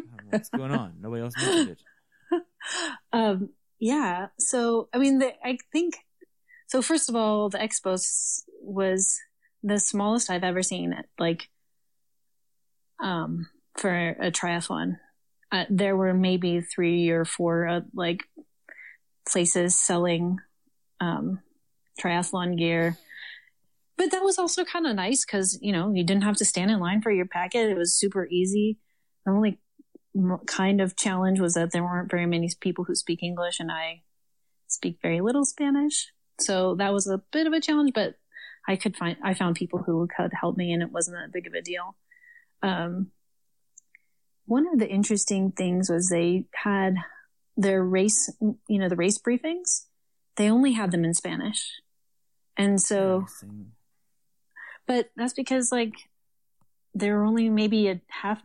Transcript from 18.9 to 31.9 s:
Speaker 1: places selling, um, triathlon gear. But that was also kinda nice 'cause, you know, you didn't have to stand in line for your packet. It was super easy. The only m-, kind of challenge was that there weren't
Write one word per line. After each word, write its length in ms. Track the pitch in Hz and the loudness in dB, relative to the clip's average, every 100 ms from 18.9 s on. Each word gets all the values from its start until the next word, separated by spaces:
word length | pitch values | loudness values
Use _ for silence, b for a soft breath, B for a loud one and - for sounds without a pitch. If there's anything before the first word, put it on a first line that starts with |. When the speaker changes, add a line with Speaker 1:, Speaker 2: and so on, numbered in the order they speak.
| B _ _ - | B _ _ -2
Speaker 1:
places 500 | 185 175 180 175 - | 0 2 2 2 2
selling, 600 | - 175 175 170 175 185 - _ _ _ _ - | 2 2 2 2 0 -2 -6 _ _ _ _ -4
um, 420 | 175 - - 190 - _ _ _ _ - | -2 -2 -4 -6 -10 _ _ _ _ -6
triathlon 560 | 180 170 175 185 180 170 | -2 0 0 -2 -2 0
gear. 400 | 165 165 165 170 B B B B B _ _ _ _ - | 2 2 0 -2 B B B B B _ _ _ _ -2
But 140 | 359 | 0
that 120 | 381 | 2
was 140 | 392 370 | 2 2
also 280 | 339 - 349 | 0 0 -2
kinda 280 | 349 320 | -2 0
nice 300 | 202 185 269 - | 0 0 0 0
'cause, 320 | 202 185 185 | 0 0 -2
you 100 | 208 | 0
know, 220 | 175 196 | 0 2
you 100 | 185 | 2
didn't 200 | 170 196 | 2 2
have 120 | 208 202 | 2 2
to 80 | 208 | 0
stand 260 | 180 190 | 0 2
in 80 | 214 | 2
line 220 | 175 208 | 2 0
for 100 | 220 | 2
your 140 | 196 185 | 0 0
packet. 420 | 175 180 240 220 | -4 -2 0 0
It 80 | 185 | 0
was 180 | 170 - | 0 0
super 300 | 202 196 175 | 0 -2 -2
easy. 480 | 180 185 208 214 214 _ _ _ _ 196 | 0 2 2 0 -2 _ _ _ _ 0
The 60 | |
only 280 | 196 214 - _ _ _ - _ 196 | 2 2 0 _ _ _ -20 _ 0
m-, 240 | 185 180 - | 0 0 -4
kind 340 | - 190 202 | 0 2 4
of 140 | 190 - | 2 0
challenge 420 | 208 185 190 190 | -2 0 2 2
was 140 | 175 170 | 2 2
that 160 | 170 | 0
there 120 | 175 | 0
weren't 280 | 175 | -2